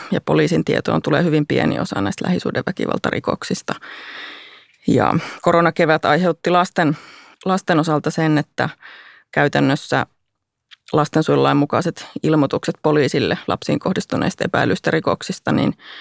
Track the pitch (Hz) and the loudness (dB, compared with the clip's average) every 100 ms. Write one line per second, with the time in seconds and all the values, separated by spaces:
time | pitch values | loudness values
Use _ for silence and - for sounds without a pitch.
0 | - 175 - 156 151 160 160 - - 165 | -2 -4 0 2 2 0 0 -2 0 -2
1 | 160 151 175 151 151 131 - - - - | 0 0 2 2 2 0 0 -2 -4 -4
2 | 98 - - 180 - - - - - - | -4 -2 -2 -2 -2 -4 -4 -4 -4 -2
3 | - - - - - - - - - - | -2 -2 -2 -4 -4 -6 -6 -10 -12 -18
4 | - - - - - - _ _ - 123 | -18 -16 -16 -18 -20 -20 _ _ 2 2
5 | 101 - - - 175 170 170 160 160 160 | 4 0 -4 -4 2 2 2 2 2 2
6 | - 147 180 160 - 175 180 - 160 160 | 2 2 2 0 0 0 2 0 0 0
7 | - - - - 190 190 - 165 165 151 | -8 -20 -20 -8 -4 -2 0 0 2 0
8 | 156 165 160 151 147 - 156 - - - | 0 0 2 2 0 -4 -4 -6 -20 -20
9 | - - _ - 147 147 135 139 - 135 | -20 -20 _ 0 2 2 2 0 -2 -4
10 | - _ _ _ _ _ _ - - 151 | -4 _ _ _ _ _ _ -20 -2 0
11 | 147 156 160 143 135 143 147 - 175 - | 2 2 2 2 4 2 2 0 -2 -6
12 | - - 156 156 135 - - - 151 151 | -10 -4 0 2 2 0 -4 -2 2 2
13 | 131 143 104 180 - - - - - 190 | 2 2 0 -2 -4 -4 -2 -2 -2 -4
14 | - - - - - - 123 - - 160 | -2 -2 -2 -2 -2 0 0 0 -2 0
15 | - - - 185 - - - - - - | 0 -2 -4 -6 -2 0 0 -2 -10 -20